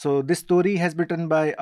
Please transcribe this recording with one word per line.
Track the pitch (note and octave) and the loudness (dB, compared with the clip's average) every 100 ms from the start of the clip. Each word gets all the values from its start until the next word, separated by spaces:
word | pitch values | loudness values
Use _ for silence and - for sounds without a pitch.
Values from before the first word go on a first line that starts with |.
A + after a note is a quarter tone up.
So | D3 C#3 | -2 0
this | C3+ E3+ - | 0 -2 2
story | F3+ F#3 F#3+ | 2 2 0
has | F3 | -2
been | D#3+ E3 | -2 -4
written | E3 E3 | -4 0
by | D#3 D3+ - | 0 0 0